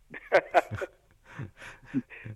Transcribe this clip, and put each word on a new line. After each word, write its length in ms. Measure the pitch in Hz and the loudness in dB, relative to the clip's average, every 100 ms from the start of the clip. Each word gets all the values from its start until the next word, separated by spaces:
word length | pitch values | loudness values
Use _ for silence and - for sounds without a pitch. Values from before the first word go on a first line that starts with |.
| - - - | -8 -18 2
<laughs> 600 | 190 - 165 - - - - _ _ - - 107 - - - - 269 - - 110 | 2 4 2 2 -2 -8 -12 _ _ -16 -12 -12 -14 -20 -20 -6 -4 -4 -10 -14